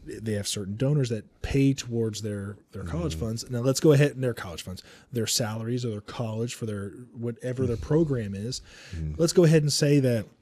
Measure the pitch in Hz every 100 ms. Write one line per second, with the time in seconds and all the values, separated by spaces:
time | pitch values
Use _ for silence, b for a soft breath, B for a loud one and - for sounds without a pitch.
0 | - 107 110 104 98 107 95 104 131 151
1 | 120 110 - _ - 139 139 135 120 117
2 | 113 104 110 104 98 104 _ 101 90 82
3 | 170 80 113 113 - 123 127 131 160 139
4 | 147 127 127 113 95 82 - 90 B B
5 | B 120 107 - 110 110 113 123 123 104
6 | - - 113 110 120 - 110 104 98 -
7 | 123 120 117 117 127 127 123 117 - 151
8 | 160 127 104 98 110 135 B B B 82
9 | 78 76 165 - 165 160 147 - 147 147
10 | 131 117 101 _